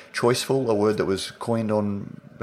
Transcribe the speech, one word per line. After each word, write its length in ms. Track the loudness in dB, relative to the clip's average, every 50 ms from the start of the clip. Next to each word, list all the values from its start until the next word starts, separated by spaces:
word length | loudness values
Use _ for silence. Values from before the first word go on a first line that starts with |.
| -20 -10 -6
choiceful, 540 | 0 2 2 2 2 0 0 0 0 2 2
a 60 | 2
word 240 | 4 4 2 2 2
that 80 | 0
was 240 | 0 0 -2 -4 -8
coined 400 | -10 -10 -4 -2 -2 0 0 0
on 480 | 0 0 0 0 -4 -4 -8 -10 -14 -16 -18 -20 -14 -12